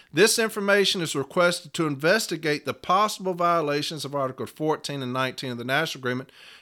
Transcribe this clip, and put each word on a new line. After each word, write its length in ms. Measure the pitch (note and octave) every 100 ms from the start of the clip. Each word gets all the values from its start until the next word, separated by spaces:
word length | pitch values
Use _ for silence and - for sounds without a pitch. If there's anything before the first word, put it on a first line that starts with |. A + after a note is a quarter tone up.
| _
This 260 | D3 G#3 -
information 600 | A3 G#3+ G3+ G3+ F#3+ G3
is 160 | D#3 C#3+
requested 580 | C3 F3+ F3 F3 D3+ -
to 120 | D#3
investigate 760 | C3+ D#3+ A3 - D#3+ D#3 D3 C3+
the 80 |
possible 640 | - - F#3 G#3+ - F#3 E3+
violations 680 | F3 E3+ D3 D3 D3 D#3
of 120 | C3+ C#3+
Article 320 | C3 C3 A2+
fourteen 540 | - D#3 D3 - C#3
and 120 | B2+
nineteen 380 | C3 B2+ - C3+
of 60 | A#2+
the 60 |
National 380 | B2 C#3 D#3+ C#3
Agreement 300 | B2 B2+ C3+ - - -